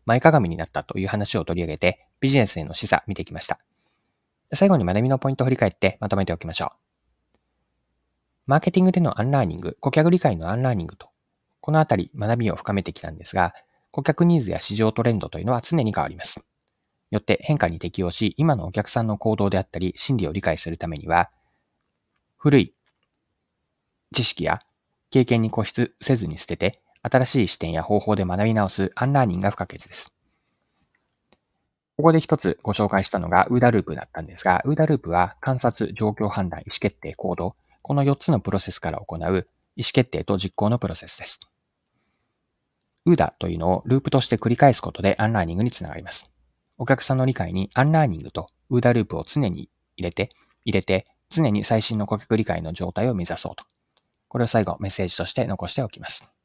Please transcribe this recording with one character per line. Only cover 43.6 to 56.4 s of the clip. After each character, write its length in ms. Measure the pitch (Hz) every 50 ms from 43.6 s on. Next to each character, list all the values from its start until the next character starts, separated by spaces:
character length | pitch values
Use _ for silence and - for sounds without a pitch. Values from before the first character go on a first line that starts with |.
| 82 87 92 -
を 60 | -
ル 120 | 117 127 135
ー 40 |
プ 100 | - -
と 100 | - 135
し 60 | - -
て 100 | 120 110
繰 120 | - 113
り 80 | 120 -
返 160 | 147 139 117
す 80 | -
こ 100 | - -
と 100 | - -
で 140 | 98 98 - -
ア 80 | 107
ン 80 | 107 113
ラ 80 | 104
ー 20 | 98
ニ 100 | 82 85
ン 20 | 92
グ 60 | 110
に 80 | 123
つ 100 | 120 -
な 80 | 90 78
が 60 | 76
り 80 | 80 -
ま 80 | -
す。 180 | - - - _ _ _ _ _ _ _ _ _ _ -
お 80 | 127
客 160 | - 135 127
さ 120 | - - 135
ん 40 | 131
の 80 | 127
理 80 | 131 123
解 200 | - 92 85 87
に 160 | 95 95 - -
ア 100 | - 135
ン 80 | 151
ラ 120 | 160 160 151
ー 20 |
ニ 120 | 120 87 80
ン 40 |
グ 100 | - -
と 160 | - - 82 - _ _ _ -
ウ 80 | 131 123
ー 40 |
ダ 120 | 120 123 120
ル 100 | 117 107
ー 20 |
プ 120 | - - 78
を 60 | 80
常 240 | - - 147 139 98
に 200 | 85 69 - - _ _ _ _ _ -
入 60 | 90
れ 60 | 87
て、 180 | - - 101 - _ _ _ _ _ _ -
入 100 | 110 98
れ 80 | 95
て、 240 | - - 95 92 - _ _ _ _ -
常 200 | - 160 160 123
に 140 | 104 104 -
最 180 | - 120 110
新 160 | 107 - 113 107
の 80 | 104
顧 140 | - - -
客 180 | - - 113 110
理 80 | 110
解 160 | - 85 82
の 100 | 82 80
状 200 | 85 - 92 87
態 180 | - - 107 131
を 60 | 117
目 80 | 92 87
指 140 | - - -
そ 140 | - -
う 40 | -
と。 100 | - - _ _ _ _ _ _ _ _ _ _ _ _ _
こ 100 | - 123
れ 60 | 120
を 40 | 113
最 160 | - 113 104
後 140 | 92 82 78
メ 100 | 98 98
ッ 20 |
セ 140 | - - 95
ー 20 | 90
ジ 100 | - -
と 80 | 90
し 80 | - -
て 140 | - 117 -
残 200 | 101 - - 90
し 60 | -
て 80 | -
お 60 | 127 104
き 120 | - -
ま 80 | - -
す。 260 | - - - - _ _